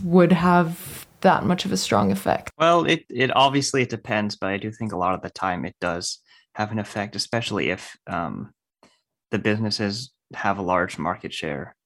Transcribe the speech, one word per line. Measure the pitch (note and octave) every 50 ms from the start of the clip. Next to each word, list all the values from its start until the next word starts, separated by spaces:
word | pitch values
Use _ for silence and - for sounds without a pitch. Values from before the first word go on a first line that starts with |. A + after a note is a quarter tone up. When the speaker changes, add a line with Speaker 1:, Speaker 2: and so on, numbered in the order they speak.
| F#3+
Speaker 1:
would | E3+ E3+ F#3 F3 E3 F3+
have | E3 F3 F3+ F3 F3 E3+ E3 E3+ - - - - - - - _ _ -
that | F#3+ D#3+ - -
much | - F3+ F3+ -
of | G3 -
a |
strong | F#3 - - - G2+ G3+ - G2
effect. | - - - - - - - - -
Speaker 2:
Well, | D#3 E3+ E3+ E3+ E3
it, | E3+ E3 D#3+ - -
it | - A#2+ C3 B2 -
obviously | B2+ C3+ C#3 C3+ C#3+ C3+ - - C3+ B2
it | B2
depends, | A#2 - - - A2 G#2+ G#2 G2+ -
but | - G2+ F#2+
I | G2
do | G2+ G#2+ G#2+
think | G#2+ - A#2 G#2+ G2
a |
lot | F2+ F2 F2+ F#2+
of | - -
the | -
time | - - - F#2+ F2+ E2+ C#2+
it | F#2 - _
does | F2+ F2 E2+ F2 F2 - - - _ _ _ _ _ _ -
have | - G#2+ G#2
an | A2 A2
effect, | G2+ - - G#2+ G2+ G#2+ -
especially | G2+ - - - A#2 A#2 - G#2+ F#2+ B1+ C#2
if, | F2+ F#2+ - - - - _
um, | - F2+ E2+ E2+ C#2 G1+ G1+ - - _ _ _ _ _ _ _ _ _ _ _ _ _ _ _ _ -
the | G#2
businesses | - A2 G#2 G#2 A2 G#2+ G2+ - A2 G2+ G2+ A#2 B2+ - _ _ _ - -
have | - - G#2 G2 G2
a | F#2+
large | F2 F#2 F2+ F2 F#2 -
market | - D2+ E2+ F2+ - - D#2 -
share. | - - D#2 C#2+ C2+ C#2 - - _ _